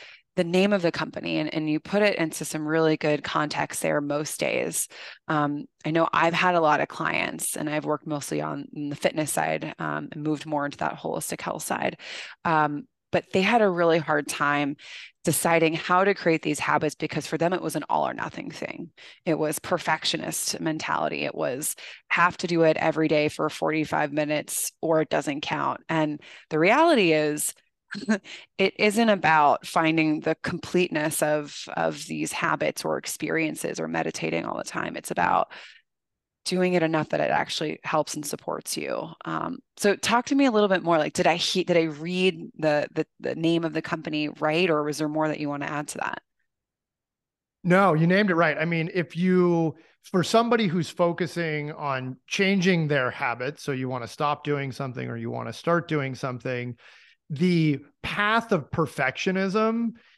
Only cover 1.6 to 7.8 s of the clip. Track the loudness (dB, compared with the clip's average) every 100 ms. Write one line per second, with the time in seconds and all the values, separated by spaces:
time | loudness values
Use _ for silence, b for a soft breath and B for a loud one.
1.6 | 0 -2 0 2 4 2 -2 -4 -8 -6
2.6 | 0 4 4 4 2 0 0 -2 -2 -2
3.6 | -4 -2 0 0 0 -4 -4 -4 -2 -2
4.6 | -2 -4 -6 B B B -2 0 0 -2
5.6 | -8 _ -2 2 2 4 2 4 2 4
6.6 | 4 2 0 -2 -2 -2 -2 -4 -6 -4
7.6 | -4 -4